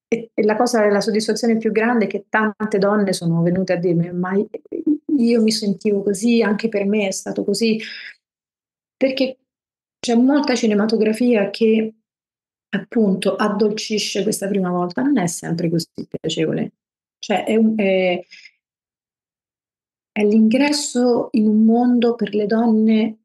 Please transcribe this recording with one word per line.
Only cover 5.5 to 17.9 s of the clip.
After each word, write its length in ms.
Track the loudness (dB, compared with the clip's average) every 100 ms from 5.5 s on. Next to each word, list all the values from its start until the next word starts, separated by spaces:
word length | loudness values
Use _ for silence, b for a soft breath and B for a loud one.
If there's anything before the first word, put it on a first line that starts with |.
sentivo 500 | 0 -2 -2 -2 0
così, 400 | 0 -2 2 2
anche 280 | 2 0 -2
per 160 | -4 -2
me 220 | 0 -2
è 40 |
stato 320 | -4 -6 -4
così", 360 | -4 0 0 0 B B B B _ _ _ _ _ _ _ -2
perché 400 | -2 0 -2 -4 _ _ _ _ _ _
c'è 160 | 0 2
molta 400 | 4 4 2 0
cinematografia 960 | 0 2 2 2 0 2 2 2 0
che 420 | 0 2 2 0 -8 _ _ _ _ _ _ _
appunto 600 | -8 -4 0 0 0 -2 -2
addolcisce 880 | -2 0 0 -2 -4 -6 -4 -4
questa 240 | -4 -4 -4
prima 240 | -2 -2
volta, 320 | -2 -4 -2
non 160 | 0 0
è 80 | 0
sempre 420 | -4 -6 -4 -2
così 160 | -2 -4 -10 -14
piacevole. 600 | -10 -6 -4 -2 -4 -6 -10 _ _ _ _
Cioè, 240 | -4 -4 0
è 100 | 2
un, 220 | 2 2
è, 420 | 0